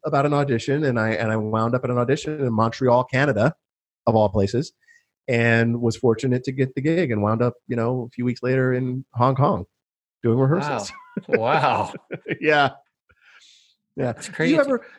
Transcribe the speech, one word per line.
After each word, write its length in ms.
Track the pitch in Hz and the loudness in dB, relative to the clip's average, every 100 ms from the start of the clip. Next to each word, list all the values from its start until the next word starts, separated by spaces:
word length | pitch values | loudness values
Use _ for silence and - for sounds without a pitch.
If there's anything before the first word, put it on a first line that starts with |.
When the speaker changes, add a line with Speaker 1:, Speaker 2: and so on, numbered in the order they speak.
| 156 | -4
Speaker 1:
about 180 | 139 | 0
an 80 | 143 | 2
audition, 520 | 147 139 117 - 135 | 0 0 -2 0 -2
and 140 | 151 120 | 0 0
I, 120 | 110 | 0
and 200 | 110 110 | 0 -2
I 60 | 110 | -2
wound 380 | 107 110 113 | 0 0 0
up 100 | 123 | 0
at 60 | 127 | -2
an 80 | 123 | -2
audition 420 | 120 151 - 151 | 0 -2 -4 -4
in 120 | 131 | -2
Montreal, 520 | 110 113 - 127 120 | 2 0 0 2 2
Canada, 500 | 127 131 147 104 120 - _ _ _ _ - | 2 0 0 2 0 -2 _ _ _ _ 0
of 100 | 110 | 2
all 140 | 107 | 2
places, 420 | 101 101 120 156 - _ _ _ _ - | 2 0 -2 -6 -10 _ _ _ _ -2
and 540 | 120 117 113 117 120 | 0 4 4 2 0
was 140 | 120 110 | -2 0
fortunate 480 | 127 113 135 127 | 0 2 0 -2
to 80 | 127 | -2
get 220 | 131 131 | -2 -4
the 60 | 127 | -2
gig 300 | 139 165 160 | -2 0 0
and 120 | 107 | 0
wound 200 | 104 110 | 0 0
up, 120 | 120 - - | 0 -2 -6
you 80 | 120 | -4
know, 280 | 117 127 123 | -2 -4 -6
a 40 | |
few 140 | - | -6
weeks 180 | 123 120 | -4 -4
later 300 | 123 131 127 | -2 0 0
in 320 | 127 127 127 135 | -2 -4 -6 -8
Hong 200 | 120 123 | 0 0
Kong 300 | 131 143 190 92 _ _ _ _ _ | 2 0 0 -6 _ _ _ _ _
doing 160 | 120 117 | 0 2
rehearsals. 520 | 135 170 151 127 101 - - - - | 2 0 -2 -6 -8 -14 -16 -12 -4
Speaker 2:
Wow. 100 | - | -2
Wow. 540 | 113 156 135 110 101 - - 175 | 2 2 2 0 -2 -8 -14 -12
Speaker 1:
<laughs> 240 | - 156 | -8 -4
Yeah. 300 | 151 147 139 - _ _ _ _ _ - _ _ _ _ _ - | 2 4 2 -2 _ _ _ _ _ -20 _ _ _ _ _ -6
Yeah. 160 | 131 | -4
Speaker 2:
That's 140 | 113 - | -6 -8
Speaker 1:
Do 40 | |
you 40 | - | -2
Speaker 2:
crazy. 220 | 160 311 | 0 2
Speaker 1:
ever, 280 | 277 254 - | 2 0 -4